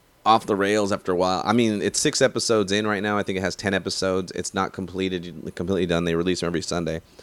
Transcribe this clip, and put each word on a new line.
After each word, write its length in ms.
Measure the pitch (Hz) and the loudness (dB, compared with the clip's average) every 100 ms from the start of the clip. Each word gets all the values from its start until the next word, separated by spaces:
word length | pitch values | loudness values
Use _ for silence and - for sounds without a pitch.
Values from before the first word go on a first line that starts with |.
| _ _ 107 | _ _ 4
off 200 | 113 - | 4 4
the 100 | 101 | 0
rails 360 | 98 107 101 | 2 2 0
after 200 | 101 - | -2 -2
a 40 | 87 | 0
while. 260 | 90 92 - | 2 0 2
I 80 | |
mean, 280 | 117 113 104 | 4 4 2
it's 180 | 92 - | 0 0
six 220 | 151 - | 0 2
episodes 500 | 127 117 - 113 92 | 2 2 2 2 2
in 140 | 101 107 | 0 0
right 160 | 101 | 0
now. 160 | 104 104 | 0 -2
I 60 | |
think 140 | 95 92 | -2 -2
it 40 | |
has 140 | 92 - | -2 -2
ten 180 | 104 | -2
episodes. 580 | 95 92 - 95 92 92 | 0 -2 -2 0 0 -2
It's 200 | - 90 | -6 -6
not 180 | 95 95 | -2 -4
completed, 840 | - 90 92 95 90 87 78 78 - | -4 -8 -4 -2 -2 -8 -12 -12 -6
completely 320 | 90 95 90 | -2 0 2
done. 180 | 85 85 | 2 2
They 100 | 85 | 0
release 260 | 90 87 | 0 0
them 60 | 87 | -2
every 140 | 82 | -4
Sunday. 400 | - 85 80 80 - - | -4 -4 -2 -6 -8 -20